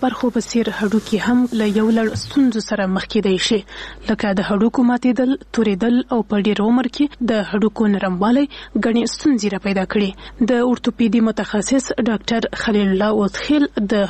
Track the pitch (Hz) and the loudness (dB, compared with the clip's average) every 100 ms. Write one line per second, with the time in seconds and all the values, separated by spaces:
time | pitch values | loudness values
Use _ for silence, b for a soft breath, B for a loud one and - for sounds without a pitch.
0 | 254 233 247 233 - 233 220 190 214 214 | 0 -2 -2 -2 -2 -2 -2 -2 0 0
1 | - 208 - 247 247 226 214 202 220 226 | 0 -2 2 2 2 0 0 2 2 2
2 | 220 - - 285 262 220 - 202 190 190 | 0 -4 -4 2 2 0 -2 -2 -2 -2
3 | - 220 196 185 - 214 B B B B | -2 0 0 0 0 -2 B B B B
4 | - 214 208 196 170 202 226 - 240 240 | -4 -2 0 -2 0 0 2 2 2 2
5 | 254 247 254 269 - - 208 190 226 247 | 0 2 0 -2 -4 -2 0 0 0 0
6 | - 240 202 208 202 202 208 247 254 - | 0 -2 0 0 0 0 2 2 0 -2
7 | 285 - 240 220 180 208 208 - 214 196 | -4 -2 -2 0 -2 0 0 2 0 0
8 | 196 180 202 247 285 B B 233 233 226 | -2 0 2 2 0 B B -2 0 0
9 | 226 - 311 247 208 196 196 196 185 214 | -2 -2 0 2 0 -2 -2 -2 0 0
10 | 196 B B - 214 240 247 240 247 - | -2 B B -2 0 2 2 0 -2 0
11 | 226 226 220 214 196 208 - 269 - - | 2 4 2 0 -4 -4 0 0 0 -2
12 | 240 208 - 226 220 - - 208 196 190 | -2 -2 -2 -2 -2 -4 -2 0 2 2
13 | 208 214 196 - - 294 285 - 202 214 | 2 2 0 -2 0 2 2 0 0 0
14 | 196 | 0